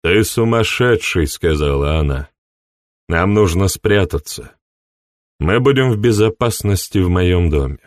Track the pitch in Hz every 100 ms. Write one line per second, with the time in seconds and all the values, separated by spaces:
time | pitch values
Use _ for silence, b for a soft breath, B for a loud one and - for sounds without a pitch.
0 | 85 101 107 - 113 117 107 - 123 113
1 | - 90 76 - 85 76 73 69 71 78
2 | 73 67 73 _ _ _ _ _ _ _
3 | - 82 95 104 101 87 98 - - 104
4 | 90 76 - - - _ _ _ _ _
5 | _ _ _ _ 147 208 131 135 131 107
6 | 117 104 110 - 120 - 101 98 - 101
7 | 90 90 90 90 85 73 67 69